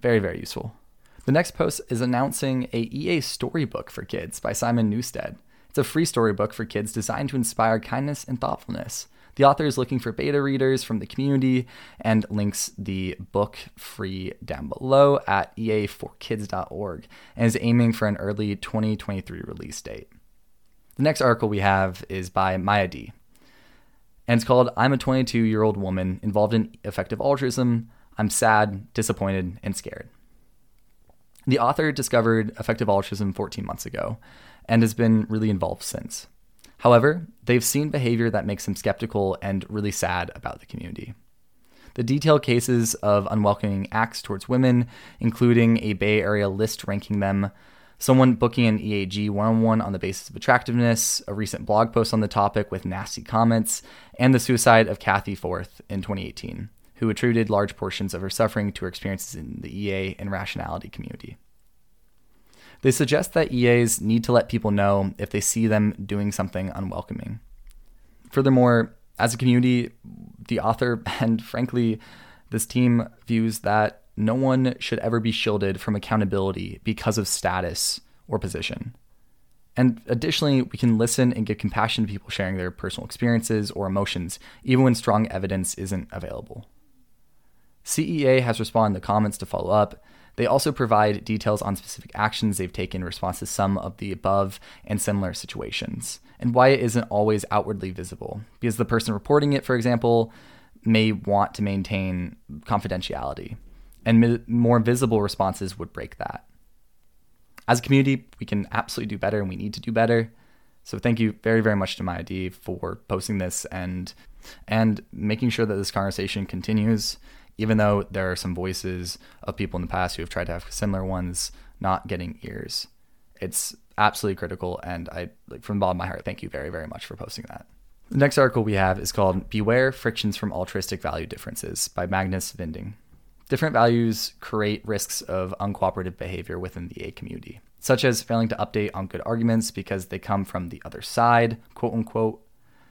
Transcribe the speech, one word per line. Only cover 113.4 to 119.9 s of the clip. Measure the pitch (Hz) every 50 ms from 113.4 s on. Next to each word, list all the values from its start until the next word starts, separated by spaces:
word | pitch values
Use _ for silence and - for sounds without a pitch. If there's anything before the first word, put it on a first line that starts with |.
| 92 90 - - -
and, | - 92 92 90 92 90 90 90 - - - - - - - - - - - - -
and | 107 113 113 110 104 - - - -
making | - 104 107 107 110 127 120
sure | 110 - 113
that | 104 101
this | 98 98 -
conversation | - 98 98 98 - - 98 98 - 101 98
continues, | - - 92 87 - 110 107 104 110 113 - - - - - - - - - - - - -
even | 110 110 110 107
though | 104 104 104 101 - -
there | 92 98 95 92
are | 90
some | - - 92 87
voices | 90 90 92 92 - - 92 90 90 90 87 - - - - - -
of | - - -
people | - 101 87 - 90
in |
the | 90 80